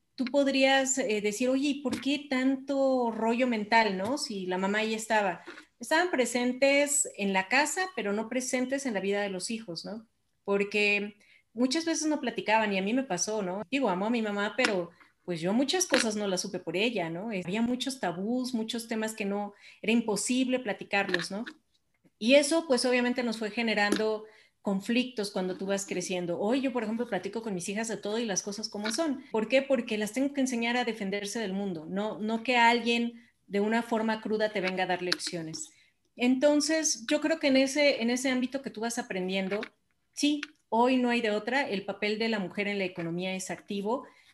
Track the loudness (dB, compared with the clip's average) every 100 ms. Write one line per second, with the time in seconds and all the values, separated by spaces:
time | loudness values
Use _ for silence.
0 | _ -8 -2 2 2 4 6 4 2 0
1 | 0 0 0 0 0 2 0 -2 -2 -4
2 | -2 -2 -2 0 2 0 0 0 2 2
3 | 2 0 0 2 2 0 4 4 4 2
4 | -2 -2 -4 -6 -2 0 0 0 0 -2
5 | 0 2 2 -2 -10 -20 -20 -12 0 2
6 | 4 2 2 2 0 4 4 6 4 2
7 | 0 0 0 0 2 2 2 0 -4 -2
8 | -2 -2 -2 -4 -2 -2 0 -2 -2 -2
9 | 0 0 -2 -4 -6 -6 -8 -10 -10 -12
10 | -14 _ _ _ 0 0 2 2 2 2
11 | -2 -8 _ _ _ 0 0 2 0 0
12 | 0 0 -2 -2 2 2 4 2 0 0
13 | 0 -2 -2 -2 -2 -4 -4 0 0 0
14 | 0 0 0 -2 -2 0 0 0 -2 -8
15 | -20 _ -6 -2 0 2 2 2 2 2
16 | 2 0 0 -2 -2 -6 -4 -2 0 0
17 | -4 -4 -4 -6 -4 -2 0 -2 -4 -4
18 | -4 -2 -2 -2 -2 -4 -4 -6 -4 -4
19 | -4 -4 -4 -4 -4 -10 -20 -6 2 2
20 | 2 0 0 0 2 0 -2 -6 -2 0
21 | 0 -2 -4 -8 -8 -14 _ _ _ _
22 | _ -4 4 6 6 2 2 2 2 2
23 | 2 0 -2 -2 -4 -2 0 2 2 2
24 | 0 -2 -6 -20 _ _ -2 -2 0 0
25 | 0 -2 -4 -2 -4 -4 -2 -2 -2 -4
26 | -4 -4 -2 -2 0 0 0 -2 -4 -4
27 | -2 -4 -4 -6 -6 -6 -4 -4 -4 -6
28 | -4 -4 -2 -4 -4 -6 -8 -6 -4 -2
29 | -2 -2 -4 -4 2 2 2 0 0 -4
30 | -4 -2 -2 0 -2 0 0 0 -2 -2
31 | -4 -4 -4 -4 -4 -2 -4 -6 -6 -4
32 | -4 -4 -2 -2 2 6 6 6 2 2
33 | 0 -6 -16 _ -4 0 2 2 2 0
34 | 0 -2 -2 0 0 0 -2 0 0 0
35 | 0 -2 -2 -6 -8 -10 -14 -20 _ _
36 | _ -2 0 4 4 4 2 0 0 -2
37 | 0 0 2 0 2 4 4 4 4 4
38 | 2 0 0 0 -2 -4 -8 -6 -4 -4
39 | -4 -4 -2 -2 -2 -2 -6 _ _ _
40 | _ -2 0 0 -4 _ _ 2 4 4
41 | 2 2 0 0 0 -2 0 -2 -4 -4
42 | -2 0 0 0 -2 -2 -2 -2 -4 -4
43 | -6 -4 -4 -4 -6 -8 -8 -6 -2 -4
44 | -6 -20 _